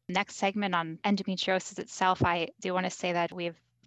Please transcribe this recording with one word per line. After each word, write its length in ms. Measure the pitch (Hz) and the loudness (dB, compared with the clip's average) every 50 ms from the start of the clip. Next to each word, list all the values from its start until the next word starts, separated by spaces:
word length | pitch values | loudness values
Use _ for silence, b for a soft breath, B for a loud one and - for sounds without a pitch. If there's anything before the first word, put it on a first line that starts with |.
| _ | _
next 280 | - 180 190 202 - - | -4 -2 -2 -2 -2 -2
segment 400 | - 220 196 196 208 202 190 180 | -2 0 0 0 0 0 2 2
on 220 | 170 165 160 160 - | 0 0 -2 -4 -2
endometriosis 800 | - 202 202 196 196 202 185 - - 185 185 185 - - - - | 2 2 2 2 2 -2 -2 0 0 2 0 0 0 -4 -8 -10
itself, 440 | 220 - - - 190 185 185 - - | -10 -10 -2 2 4 4 4 4 4
I 260 | 175 175 170 165 - - _ | 2 2 0 -2 -4 -6 _
do 120 | - 185 180 | -4 -2 0
wanna 180 | 185 185 185 | 0 0 -2
say 220 | - - - 180 175 | -2 -2 -2 0 2
that 180 | 175 170 170 | 2 0 0
we've 280 | - 185 170 170 165 - _ _ _ _ _ | -2 -4 -6 -6 -6 -10 _ _ _ _ _